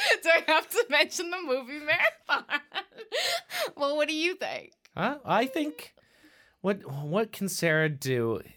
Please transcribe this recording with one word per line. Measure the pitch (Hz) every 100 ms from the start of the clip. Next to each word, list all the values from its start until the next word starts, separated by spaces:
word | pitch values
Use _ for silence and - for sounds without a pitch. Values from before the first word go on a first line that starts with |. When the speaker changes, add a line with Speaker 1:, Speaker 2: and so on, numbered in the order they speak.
| 831 427
Speaker 1:
do | 330
I | 330 330
have | 320 -
to | 415 -
mention | 294 330 - 339
the | 359
movie | 330 254 247 294
marathon? | 294 339 640 - - 370 - 285
<laughs> | - - 370 - 440 480 - 698 - 719 605 -
Well, | 285 302
what | 302
do |
you | 311 339 370
think? | 139 117 - _ _ -
Speaker 2:
Huh? | 202 294 -
I | 190 262
think | 320 302 - - _ _ _ - _ _ _
what, | 185 196 -
what | 139 147 180 220
can | - 196
Sarah | - 165 156 156
do | 139 131 127 113 98 -